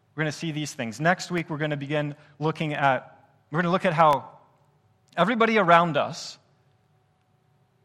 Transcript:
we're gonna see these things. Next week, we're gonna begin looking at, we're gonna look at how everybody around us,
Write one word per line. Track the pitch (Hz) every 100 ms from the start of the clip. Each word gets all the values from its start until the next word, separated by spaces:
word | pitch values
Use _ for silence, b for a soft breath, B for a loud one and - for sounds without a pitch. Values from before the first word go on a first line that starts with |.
| _
we're | -
gonna | 156
see | 147 165
these | 151 147
things. | - 117 107
Next | 160 180 -
week, | 175 160
we're | 151
gonna | 147 147
begin | 139 151 147 143 b b
looking | 151 156 156
at, | 147 143 131 - - _ _ _
we're | 151
gonna | 175
look | 185
at | 190
how | 156 160 135 107 - _ _ _ _ _ _ _
everybody | - 180 240 226 220
around | 175 170 170 143
us, | 117 160 - - _ _ _ _ _ _ _ _ _ _ _ _ _ _